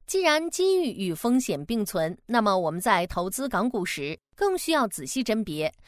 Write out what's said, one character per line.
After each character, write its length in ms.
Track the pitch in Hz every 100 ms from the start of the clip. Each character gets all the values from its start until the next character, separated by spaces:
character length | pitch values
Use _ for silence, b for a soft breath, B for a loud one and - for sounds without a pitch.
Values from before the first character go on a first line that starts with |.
| -
既 120 | 381
然 280 | 349 302 330
机 260 | - 370 381
遇 140 | 311
与 240 | - 190
风 260 | 160 233 254
险 240 | 247 151
并 200 | 147 226
存， 340 | 202 - 160 180 -
那 160 | 233
么 160 | 208 190
我 100 | 165
们 120 | 165
在 260 | 226 190 180
投 240 | - 180
资 180 | 196 269
港 220 | 208 233
股 160 | 226 180
时 320 | - 143 165 _
更 240 | - 403 370
需 140 | -
要 160 | 320 226
仔 180 | - 135
细 160 | 262
甄 220 | 247 220
别， 280 | 208 151 156 b